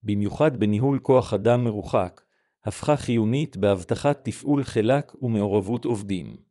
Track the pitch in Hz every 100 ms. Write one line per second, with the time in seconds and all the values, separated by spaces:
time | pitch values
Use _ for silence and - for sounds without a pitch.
0 | 107 101 101 - 151 131 107 104 135 139
1 | - 131 - 104 110 123 120 104 92 120
2 | 90 - _ _ _ _ - - - 147
3 | - 117 107 131 160 - 101 98 87 117
4 | 143 143 - - - 143 131 117 107 139
5 | 143 - 127 110 101 104 95 120 120 113
6 | 101 95 62 55 _